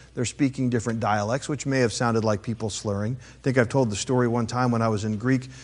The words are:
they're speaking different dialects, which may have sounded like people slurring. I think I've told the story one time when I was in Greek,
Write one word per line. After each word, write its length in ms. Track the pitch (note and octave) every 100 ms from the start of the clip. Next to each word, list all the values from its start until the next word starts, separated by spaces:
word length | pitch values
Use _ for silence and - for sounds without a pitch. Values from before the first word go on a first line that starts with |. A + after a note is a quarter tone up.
| - -
they're 100 | A#2
speaking 440 | - C#3 C3 B2
different 300 | A#2+ A#2 A2+
dialects, 480 | G#2+ G#2+ G#2 C3+ -
which 180 | C#3+ C#3
may 140 | C3+
have 140 | A#2
sounded 320 | - A#2+ A2+ G#2+
like 160 | G#2
people 280 | - A2 A2
slurring. 460 | - A2 G2+ G#2+ C3
I 240 | - -
think 140 | C#3 B2+
I've 120 | A2+
told 200 | C3+ A#2+
the 60 | G2+
story 320 | - B2+ B2
one 180 | A#2+ A2+
time 260 | B2 B2
when 100 | A#2
I 80 | A2+
was 160 | G#2+ A2
in 120 | G#2+
Greek, 300 | B2 C3 B2+ -